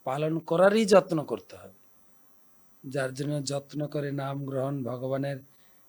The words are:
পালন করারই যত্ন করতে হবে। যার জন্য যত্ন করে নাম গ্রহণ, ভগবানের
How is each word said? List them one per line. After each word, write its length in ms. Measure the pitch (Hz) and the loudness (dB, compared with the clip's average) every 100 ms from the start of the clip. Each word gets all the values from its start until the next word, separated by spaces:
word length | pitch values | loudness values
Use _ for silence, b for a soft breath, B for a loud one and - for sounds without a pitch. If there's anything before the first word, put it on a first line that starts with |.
পালন 360 | 127 139 156 160 | -6 -2 -2 -2
করারই 460 | - 170 190 220 214 | 0 6 6 6 8
যত্ন 380 | 196 180 160 | 6 6 -4
করতে 320 | 131 107 - - | -2 -8 -8 -20
হবে। 240 | - - _ _ _ _ _ _ _ _ _ _ 139 | -20 -20 _ _ _ _ _ _ _ _ _ _ -8
যার 260 | 139 131 | -4 -4
জন্য 300 | 131 147 147 | -4 -4 -4
যত্ন 440 | 135 139 - 151 147 | -4 -6 -6 -8 -6
করে 240 | 151 143 | -4 -4
নাম 340 | 139 135 139 139 | -4 -6 -6 -6
গ্রহণ, 380 | 135 135 143 | -4 -2 -4
ভগবানের 540 | 117 127 131 135 139 135 - b b b | -6 -6 -4 -4 -4 -8 -12 b b b